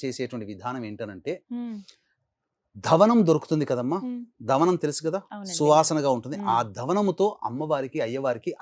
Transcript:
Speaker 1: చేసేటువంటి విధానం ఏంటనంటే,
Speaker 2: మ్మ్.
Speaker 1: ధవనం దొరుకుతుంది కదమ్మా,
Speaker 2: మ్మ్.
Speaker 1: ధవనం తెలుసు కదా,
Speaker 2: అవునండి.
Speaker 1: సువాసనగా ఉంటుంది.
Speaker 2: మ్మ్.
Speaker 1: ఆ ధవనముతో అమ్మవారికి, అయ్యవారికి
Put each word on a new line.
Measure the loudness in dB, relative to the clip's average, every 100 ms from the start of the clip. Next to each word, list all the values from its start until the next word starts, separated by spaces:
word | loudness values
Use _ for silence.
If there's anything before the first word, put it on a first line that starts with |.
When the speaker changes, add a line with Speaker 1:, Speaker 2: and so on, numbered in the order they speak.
Speaker 1:
చేసేటువంటి | -6 -6 -6 -8 -10
విధానం | -10 -8 -8
ఏంటనంటే, | -8 -10 -10 -10 -8 -8 -8
Speaker 2:
మ్మ్. | -10 -8 -12 -16 _ _ _ _ _ _ _ _ -8
Speaker 1:
ధవనం | 2 6 6 6 6
దొరుకుతుంది | 4 2 -2
కదమ్మా, | 0 -2 -2 -4
Speaker 2:
మ్మ్. | -6 -10 -12 -8
Speaker 1:
ధవనం | 0 4 4 2
తెలుసు | 0 -4
కదా, | -4 -4 -6
Speaker 2:
అవునండి. | -14 -6
Speaker 1:
సువాసనగా | 2 6 6 6 2 2
ఉంటుంది. | 0 -2 -6
Speaker 2:
మ్మ్. | 0
Speaker 1:
ఆ | 0
ధవనముతో | 0 -4 -2 0 2 2 0 0
అమ్మవారికి, | -6 -6 -2 -2 -2 -4
అయ్యవారికి | -4 -2 -2 -2 -6 -8